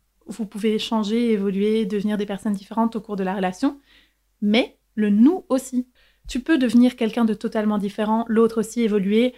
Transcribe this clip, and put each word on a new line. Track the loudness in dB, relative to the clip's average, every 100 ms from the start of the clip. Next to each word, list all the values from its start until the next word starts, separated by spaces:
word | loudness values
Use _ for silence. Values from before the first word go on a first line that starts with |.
| _ _ -16
vous | -10 -10
pouvez | -4 -2 -2
changer, | -2 -2 0 0 0
évoluer, | 0 0 0 0 0 0
devenir | -2 -2 -2
des | -4
personnes | -4 -4
différentes | -4 -6 -2 -2 -2
au |
cours | -8 -6
de |
la | -4 -2
relation, | -4 -2 -4 -4 _ _ _ _ _ -4
mais | 0 0 0 _ _ -2
le | 2
nous | 6 6 4 -2
aussi, | -4 -2 -6 -6 _ _ _ -10
tu | -8
peux | 0 2
devenir | 4 6 4 2
quelqu'un | -4 0 0
de |
totalement | 0 -4 -2 -2 -2
différent, | -4 -4 -2 -2 0
l'autre | 2 2 0
aussi | -4 -2
évoluer. | 0 0 2 2 0